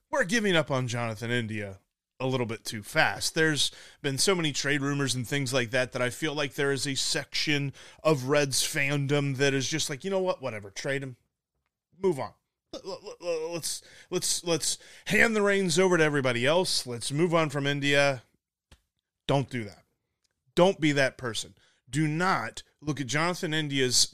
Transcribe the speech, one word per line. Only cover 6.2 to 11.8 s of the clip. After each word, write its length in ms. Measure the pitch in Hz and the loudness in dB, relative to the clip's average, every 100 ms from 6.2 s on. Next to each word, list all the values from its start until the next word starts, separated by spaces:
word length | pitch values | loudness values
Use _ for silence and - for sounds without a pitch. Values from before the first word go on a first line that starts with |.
| 156 | -6
like 220 | 143 143 - | -2 -4 -2
there 160 | 139 | 0
is 160 | 135 143 | 0 -2
a 80 | 135 | -2
section 760 | - 156 139 - - 147 139 - - - | -2 -2 -4 -4 0 0 0 -6 -16 -2
of 260 | 156 151 127 | 2 2 2
Reds 340 | 147 143 120 | 2 2 0
fandom 760 | - 151 139 147 135 147 143 127 | -2 0 0 0 0 0 0 2
that 160 | 139 | 2
is 160 | 135 123 | 2 0
just 220 | 156 - | -2 -4
like, 120 | 135 | -6
"You 60 | 190 | -4
know 120 | 190 | -2
what? 200 | 185 - | 0 -2
Whatever. 300 | 127 107 101 | -4 -8 -12
Trade 320 | - 147 139 | -8 -4 -4
him. 140 | 135 120 _ _ _ _ _ _ | -6 -14 _ _ _ _ _ _